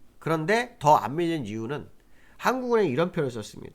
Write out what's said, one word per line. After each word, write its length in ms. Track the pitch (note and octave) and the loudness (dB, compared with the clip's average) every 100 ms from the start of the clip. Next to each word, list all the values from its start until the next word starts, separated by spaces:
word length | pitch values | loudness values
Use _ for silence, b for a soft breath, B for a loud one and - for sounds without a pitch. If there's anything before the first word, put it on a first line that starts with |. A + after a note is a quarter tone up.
| - - | -20 -10
그런데 580 | - D#3+ D#3 A3 B3 - | -2 -2 2 0 0 0
더 160 | D3 D3 | 4 6
안 200 | A2 D3 | 4 -2
밀린 300 | E3+ E3 G#2+ | -2 -2 -4
이유는 420 | A2 A2+ C#3+ - - b b b - | -8 -6 -8 -10 -18 b b b -4
한국은행이 540 | F#3+ B3+ B3 A#3 F#3+ | -2 -2 0 2 2
이런 220 | B2 F3+ | 2 0
표현을 180 | F3 C#3+ | -2 -4
썼습니다. 440 | A#2+ G#2 - - | -6 -12 -14 -18